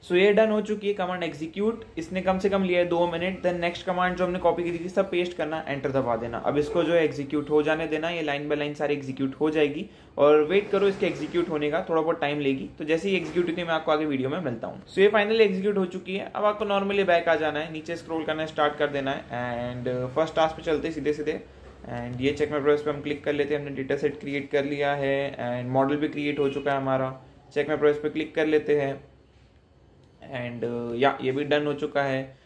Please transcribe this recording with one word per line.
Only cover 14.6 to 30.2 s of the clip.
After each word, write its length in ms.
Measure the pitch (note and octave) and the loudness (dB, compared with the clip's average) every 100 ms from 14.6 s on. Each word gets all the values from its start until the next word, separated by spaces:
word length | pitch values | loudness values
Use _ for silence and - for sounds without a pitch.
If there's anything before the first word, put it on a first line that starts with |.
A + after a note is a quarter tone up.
| G2 | -8
हूँ। 180 | - - | -10 -8
So 140 | - | 4
ये 100 | G3+ | 6
finally 320 | G#3+ G#3 A3+ | 6 2 4
execute 360 | G#3+ F#3+ G3 G3 | 4 4 0 0
हो 80 | F#3 | -2
चुकी 300 | F3+ F3+ F#3+ | -4 -8 -8
है। 140 | - - | -6 0
अब 100 | G#3 | 0
आपको 200 | G#3 G#3 | 0 0
normally 420 | G3 G3 G3+ F#3 | 0 0 0 4
back 220 | E3+ E3+ | 4 4
आ 60 | D#3+ | 2
जाना 240 | D#3 D3 | 0 -2
है, 120 | D#3+ | -6
नीचे 220 | D#3+ D#3 E3+ | -8 -8 -10
scroll 280 | - D#3+ D#3 | -6 -6 -4
करना 200 | D#3 D#3 | -4 -4
start 320 | - D3 D3 | 2 0 2
कर 100 | D3 | -2
देना 220 | C#3+ C3+ | 0 -4
है 600 | B2+ - A#2+ B2 A#2+ B2 | -4 -6 -6 -4 -4 -6
and 160 | B2 B2 B2+ B2+ B2+ | -6 -4 -4 -2 0
first 200 | D#3+ D#3+ | 0 2
task 220 | D#3+ D#3+ | 2 0
पे 60 | |
चलते 240 | E3 D3+ D#3+ | -2 -2 -2
हैं 80 | D#3 | -4
सीधे 180 | C#3 | -2
सीधे 280 | D3+ D3 E3 - - - - - A#2+ | -2 -2 -6 -8 -20 -20 -18 -12 -10
and 260 | A#2+ B2 | -8 -2
ये 140 | C3 C#3+ | -2 0
check 100 | D3+ | 0
my 100 | D3 | 0
progress 280 | C#3 D3 D3 | 4 2 2
पे 60 | |
हम 100 | C#3+ | -4
click 220 | D3 C#3+ | -4 -6
कर 100 | - | -2
लेते 220 | D3 C#3 D3 | 0 0 0
हैं। 60 | |
हमने 140 | C#3+ C#3 | -4 -8
data 200 | C3+ B2 | -2 0
set 220 | D3 C#3 | 0 -2
create 300 | D3 C#3 C#3 | -6 -4 0
कर 140 | C#3+ C#3+ | 0 0
लिया 280 | C#3+ C#3+ C#3+ | 0 0 0
है 400 | C#3 C#3 C#3 - A#2+ | 0 0 -2 -4 -6
and 240 | B2 B2 | -4 -2
मॉडल 220 | C3 C3+ D3 | 2 2 2
भी 120 | D3+ | -2
क्रिएट 320 | D3 D3 C#3+ | -2 -4 0
हो 100 | C#3 | 0
चुका 220 | C#3 C#3 | 0 -2
है 60 | C#3 | 0
हमारा। 360 | C3+ C3 C3 C3 - - - | 0 0 0 -6 -18 -20 -8
check 180 | - D3 | -4 -2
my 80 | |
progress 280 | D3 D3 D3 | 2 4 2
पे 60 | D3+ | -2
क्लिक 260 | D#3 D3+ - | -4 -4 0
कर 100 | D#3 | 2
लेते 320 | D3+ D3+ D3 | 2 4 2
हैं 140 | C#3 C3+ - - _ _ - _ _ _ _ _ - _ | 2 -4 -12 -20 _ _ -20 _ _ _ _ _ -20 _